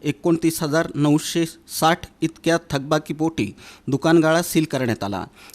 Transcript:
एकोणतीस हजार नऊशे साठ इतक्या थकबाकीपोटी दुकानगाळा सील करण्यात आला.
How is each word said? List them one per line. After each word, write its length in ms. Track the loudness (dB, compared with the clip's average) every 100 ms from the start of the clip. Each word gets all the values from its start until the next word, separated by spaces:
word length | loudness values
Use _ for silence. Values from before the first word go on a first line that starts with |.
एकोणतीस 580 | -6 -2 0 2 0 0
हजार 240 | 0 0 -2
नऊशे 500 | 0 2 2 0 -2 -4 -6 -14
साठ 360 | 0 2 2 -4 _
इतक्या 340 | -6 -2 0 0 0
थकबाकीपोटी 800 | -6 -2 -2 -2 -4 -4 -2 -6 -8 -20 -14 -4
दुकानगाळा 540 | 0 4 4 4 2
सील 220 | 0 0
करण्यात 400 | 0 -2 -2 -4
आला. 200 | -6 -8 -10 -16 -20